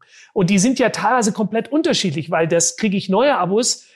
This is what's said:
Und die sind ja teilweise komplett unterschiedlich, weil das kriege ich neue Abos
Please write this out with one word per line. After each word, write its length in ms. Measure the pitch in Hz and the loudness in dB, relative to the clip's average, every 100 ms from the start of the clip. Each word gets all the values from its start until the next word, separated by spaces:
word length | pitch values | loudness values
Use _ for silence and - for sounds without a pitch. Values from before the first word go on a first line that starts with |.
| _ - - | _ -20 -6
Und 180 | 220 175 | -2 2
die 80 | 196 | 2
sind 200 | 233 262 | 2 2
ja 120 | 226 | 0
teilweise 420 | - 202 254 220 | 0 0 0 0
komplett 380 | - 208 226 226 | -2 -2 -2 -2
unterschiedlich, 600 | 302 330 220 190 143 156 | -2 0 -2 -2 -4 -4
weil 180 | 160 165 | 0 2
das 280 | 170 156 - | 2 0 -2
kriege 200 | 220 190 | -2 -2
ich 120 | - | 0
neue 280 | 190 285 233 | 2 2 2
Abos 500 | 175 208 247 - - | 0 0 0 -4 -10